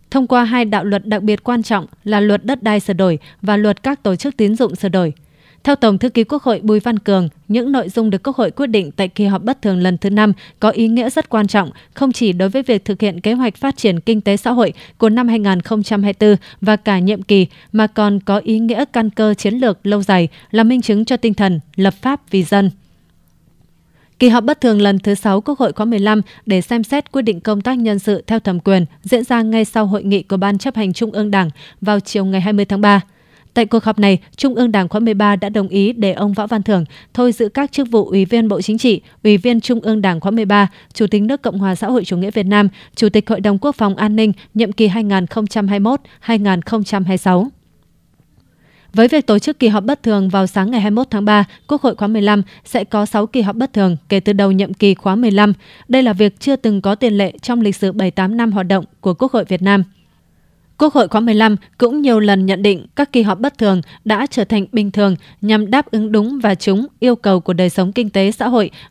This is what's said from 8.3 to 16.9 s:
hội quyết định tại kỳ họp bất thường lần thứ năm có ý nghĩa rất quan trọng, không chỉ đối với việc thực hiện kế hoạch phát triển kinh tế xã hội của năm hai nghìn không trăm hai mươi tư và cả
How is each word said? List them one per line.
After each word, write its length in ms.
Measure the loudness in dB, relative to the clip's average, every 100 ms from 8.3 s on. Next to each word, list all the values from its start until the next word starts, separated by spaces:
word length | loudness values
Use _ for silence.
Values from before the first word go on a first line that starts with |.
| -2
hội 140 | -2
quyết 160 | -2 -2
định 240 | -2 -2
tại 180 | -4 -6
kỳ 160 | -2
họp 180 | -2 -2
bất 200 | -4 -4
thường 160 | -2 0
lần 200 | 0 0
thứ 120 | -2
năm 220 | 2 2 0 -6 -2
có 100 | -2
ý 180 | 0 0
nghĩa 220 | 0 -2
rất 180 | -4 -2
quan 180 | -2 0
trọng, 240 | 0 -2 -8 _
không 180 | -4 -2
chỉ 200 | 0 -2
đối 160 | 0 -2
với 140 | -2
việc 220 | -2 -2
thực 160 | -2 -4
hiện 200 | -4 -4
kế 120 | -4
hoạch 240 | -2 -2 -2
phát 200 | -6 -2
triển 240 | -2 -2
kinh 200 | 0 -2
tế 160 | 0 -2
xã 140 | 0
hội 220 | 0 0 -2 -16 0
của 100 | 0
năm 200 | 2 0
hai 100 | 0
nghìn 220 | 0 -2
không 220 | -2 -4
trăm 200 | -2 0
hai 60 | -2
mươi 60 |
tư 220 | 2 2 2 0 -6
và 160 | -2 0
cả 220 | 0